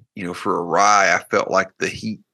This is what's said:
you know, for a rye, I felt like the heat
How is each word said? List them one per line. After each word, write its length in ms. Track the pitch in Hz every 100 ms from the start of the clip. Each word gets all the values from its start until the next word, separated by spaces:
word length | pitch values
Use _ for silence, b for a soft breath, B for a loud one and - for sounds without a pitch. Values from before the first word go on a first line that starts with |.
| _ -
you 80 | 87
know, 80 |
for 240 | 90 104 90
a 40 |
rye, 520 | 85 85 104 104 95
I 80 | 90 -
felt 200 | 104 -
like 180 | 95 95 -
the 100 | 90
heat 320 | - 110 104 _